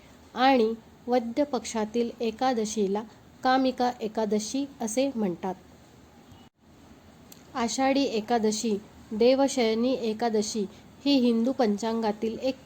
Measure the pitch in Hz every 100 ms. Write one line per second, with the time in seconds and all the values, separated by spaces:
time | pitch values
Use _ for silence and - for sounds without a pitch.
0 | - - - - 262 262 220 226 - -
1 | - 247 233 233 285 240 220 226 214 233
2 | 233 - 233 220 262 240 214 220 190 208
3 | 220 - - - 262 262 262 254 247 247
4 | 220 220 220 214 214 269 277 - 226 254
5 | 277 240 202 170 190 185 - - - -
6 | - - - - - _ _ - - -
7 | - - - - - 269 233 - 269 277
8 | 269 214 214 240 214 214 233 208 - -
9 | - 214 240 262 269 262 226 220 247 254
10 | 220 214 240 214 208 226 190 - - -
11 | 277 277 240 226 233 262 226 202 226 226
12 | 220 208 226 226 262 269